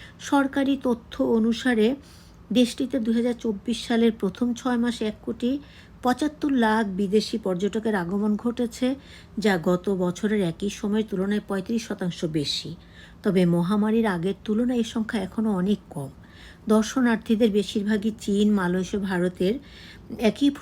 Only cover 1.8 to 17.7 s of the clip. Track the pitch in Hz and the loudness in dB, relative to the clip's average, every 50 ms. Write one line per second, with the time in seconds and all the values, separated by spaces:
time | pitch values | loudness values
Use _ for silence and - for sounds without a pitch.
1.8 | 208 226 269 285 - - - - - - - - - - 196 240 247 233 - - | 4 4 2 0 -6 -14 -20 -20 -20 -20 -20 -20 -10 -2 2 2 2 2 2 -2
2.8 | 277 247 - 269 220 233 226 233 233 247 240 240 - 233 208 196 - - 233 - | -4 -4 -2 -2 0 0 0 0 0 0 -2 -2 -4 -4 -4 -4 -4 -6 -6 -4
3.8 | - - 247 226 233 233 220 226 - 190 180 - 247 247 240 233 - 262 247 240 | -2 0 2 4 4 4 4 2 -2 -4 -2 -2 -2 -2 -2 -2 -2 -2 0 0
4.8 | 233 240 233 - 226 214 214 - - - 233 - - 240 269 285 - - - - | 0 0 -2 -2 -4 -6 -6 -6 -8 -8 -6 -4 -2 -2 -2 -2 -6 -10 -20 -20
5.8 | - - - - - 247 247 247 311 294 294 - - 294 277 254 226 220 214 220 | -20 -20 -12 -2 0 0 0 2 0 -2 -2 -2 -2 0 2 2 4 4 2 2
6.8 | 226 202 190 180 202 185 196 214 208 - - 220 - 190 185 175 196 202 180 226 | 0 -2 -2 -2 -2 2 2 2 2 0 -2 -4 -2 -2 -2 -2 -2 -2 -2 -2
7.8 | 214 226 208 196 170 170 196 202 208 214 208 202 - 240 233 - 247 220 - - | -2 0 0 0 -2 -2 -2 0 0 0 0 0 -2 -2 -2 -2 -4 -4 -4 -2
8.8 | 254 254 277 269 - - - - - - - - 185 214 190 175 156 180 180 175 | -2 -2 -2 -4 -8 -14 -20 -20 -20 -12 -6 -2 0 2 2 2 2 2 0 2
9.8 | 180 208 196 180 180 180 175 - - 208 214 208 196 170 165 - 196 202 202 - | 0 -2 -2 0 0 -2 -2 -2 -2 0 0 0 0 0 -2 -4 -6 -6 -6 -4
10.8 | - 208 202 220 220 220 - 185 190 196 208 208 208 - 196 190 180 - 233 226 | -4 -2 0 0 0 -2 -2 -2 -2 0 -2 -2 -2 -4 -4 -4 -4 -2 -4 -4
11.8 | - - 208 202 190 180 170 - - 165 156 160 143 135 - - - - 170 - | -4 -4 -6 -4 -4 -6 -4 -4 -4 -2 -2 -2 -2 -2 -4 -6 -8 -10 -12 -14
12.8 | - - - - - - - - - 214 175 190 180 175 170 170 175 170 214 214 | -16 -20 -20 -20 -20 -20 -16 -4 -2 2 4 4 4 4 4 2 2 2 0 2
13.8 | 208 220 214 233 226 214 185 175 165 190 196 - - - 208 214 247 247 254 240 | 2 2 2 2 2 0 0 -2 -2 -4 -6 -6 -4 -2 0 0 0 0 0 0
14.8 | 226 226 - 240 220 214 - 214 190 180 - - 220 220 208 180 180 196 208 190 | -2 -2 -2 -4 -4 -4 -4 -4 -4 -4 -4 -2 -2 0 0 0 0 0 0 -2
15.8 | - - - 151 139 135 - - - - - - - - - - - - 214 220 | -4 -8 -12 -10 -10 -10 -12 -16 -20 -20 -20 -20 -20 -20 -20 -8 0 2 4 4
16.8 | 214 - - 269 254 240 226 220 - - 233 202 240 220 190 208 196 - | 4 2 0 2 2 4 2 2 0 0 2 4 4 4 4 2 0 0